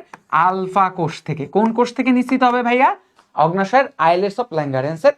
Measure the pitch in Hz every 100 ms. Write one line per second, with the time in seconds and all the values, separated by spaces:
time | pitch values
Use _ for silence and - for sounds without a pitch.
0 | - - - 151 180 190 185 196 185 180
1 | 160 - - 156 139 196 220 226 240 240
2 | 254 247 247 254 247 247 240 247 302 403
3 | _ _ _ - 160 190 190 262 254 -
4 | 165 180 196 220 226 160 143 131 139 160
5 | 190